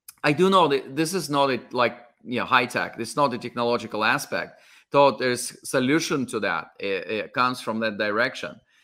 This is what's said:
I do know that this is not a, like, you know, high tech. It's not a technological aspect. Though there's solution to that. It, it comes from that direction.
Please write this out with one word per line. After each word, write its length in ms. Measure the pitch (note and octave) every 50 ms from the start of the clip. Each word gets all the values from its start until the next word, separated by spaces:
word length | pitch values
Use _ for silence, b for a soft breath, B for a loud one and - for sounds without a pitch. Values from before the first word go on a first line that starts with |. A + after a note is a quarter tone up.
| _ - - _
I 100 | - D3+
do 160 | D3 D3+ F#3 G3
know 180 | G3 F#3 D#3+ C#3+
that 280 | C#3 - - A#2 C3+
this 160 | D3+ D#3+ D#3+
is 160 | F#3+ F3+ D3 C#3
not 220 | D3 C#3+ C#3 C3+
a, 100 | B2+ A2+ - -
like, 260 | A#2+ B2 A#2+ A2+ A#2+ - - - _ _ -
you 120 | A2+ B2 A2
know, 80 | F#2
high 180 | - C3 B2 B2
tech. 320 | A#2+ - G#2+ F2 F2+ - G#2
It's 180 | A#2 A2 -
not 180 | D3+ C#3+ C3 B2
a 40 | G#2
technological 640 | - A#2 - B2 A#2+ A#2+ A#2+ A2+ G#2+ G#2+ - G#2+
aspect. 560 | G#2+ A#2 C3 C#3+ - - G#2+ F2 D#2+ - - b b b b b b _
Though 200 | - C#3+ C#3+ C3+
there's 580 | A2 B2 B2+ B2+ B2 A#2 - - - - - -
solution 560 | - C3+ B2+ C3 D3 E3 D#3+ - E3+ C#3 A#2+
to 140 | - B2 G#2+
that. 280 | G2+ F#2+ E2+ D#2 - - _ -
It, 260 | - G2 G2 F2+ - F2
it 220 | A2 G#2+ E2 - -
comes 260 | C3 B2 B2+ B2+ -
from 200 | - A#2 A2 A2
that 180 | A2+ A2 G2+ G2+
direction. 600 | G#2+ G#2 G#2 A2 B2 C3 - - - D2+ - - b b b b